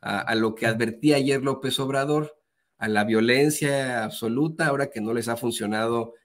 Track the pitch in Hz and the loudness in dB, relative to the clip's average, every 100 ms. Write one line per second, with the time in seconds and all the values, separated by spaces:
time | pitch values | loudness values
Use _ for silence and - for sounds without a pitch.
0 | 107 101 - 113 110 110 113 110 113 110 | -6 -4 0 0 0 0 0 0 -2 0
1 | 147 143 135 135 135 131 131 131 135 135 | 2 4 2 0 0 -2 -2 -2 -2 -2
2 | 139 151 151 - _ _ _ - 110 107 | 0 0 -2 -8 _ _ _ -8 -2 0
3 | 107 110 113 131 147 151 143 139 131 120 | 2 4 4 4 4 2 0 0 -2 -2
4 | 110 - 113 123 160 160 156 139 139 113 | -4 -4 -2 0 0 0 0 0 -2 -4
5 | 107 117 113 117 120 117 104 107 113 117 | -4 -2 -2 -2 -2 -2 -2 0 0 0
6 | 113 - | -4 -10